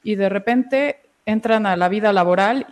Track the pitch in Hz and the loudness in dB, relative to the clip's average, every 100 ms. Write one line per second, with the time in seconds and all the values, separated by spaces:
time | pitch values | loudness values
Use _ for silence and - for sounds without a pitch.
0 | 214 196 196 196 202 247 254 269 285 - | -6 -2 -2 -2 -2 -2 0 0 -2 -6
1 | _ _ - 214 220 220 202 175 180 208 | _ _ -4 -2 0 0 0 0 0 0
2 | 214 196 175 180 202 262 - | 2 2 2 2 0 -2 -6